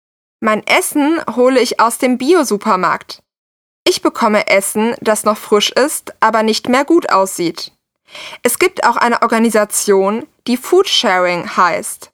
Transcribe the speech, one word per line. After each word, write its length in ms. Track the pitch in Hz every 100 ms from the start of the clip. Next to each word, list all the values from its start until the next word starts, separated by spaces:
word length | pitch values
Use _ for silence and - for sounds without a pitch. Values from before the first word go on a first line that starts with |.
| _ _ _ _
Mein 260 | 220 214 -
Essen 540 | 277 381 294 285 330 - 233
hole 240 | 247 262
ich 200 | 240 -
aus 160 | 220 -
dem 220 | 254 247
Bio-Supermarkt. 1040 | 254 359 269 202 220 190 175 - - - _ _ _ _ _ _ -
Ich 140 | 370
bekomme 460 | 403 - 226 208 -
Essen, 460 | 196 196 214 220 -
das 240 | - 214
noch 140 | 214 214
frisch 320 | - 208 202
ist, 420 | - 277 - - -
aber 220 | 220 220
nicht 260 | 220 220 -
mehr 160 | 247
gut 260 | - 339 -
aussieht. 600 | 190 196 - 170 - - _ _ _ _ - - -
Es 160 | - -
gibt 260 | 370 -
auch 120 | - 233
eine 260 | 240 233
Organisation, 1040 | 233 233 226 214 208 - - 196 196 220 294 _ -
die 80 | 240
Foodsharing 960 | - 359 392 - 233 180 180 175 202 -
heißt. 540 | 180 202 - - -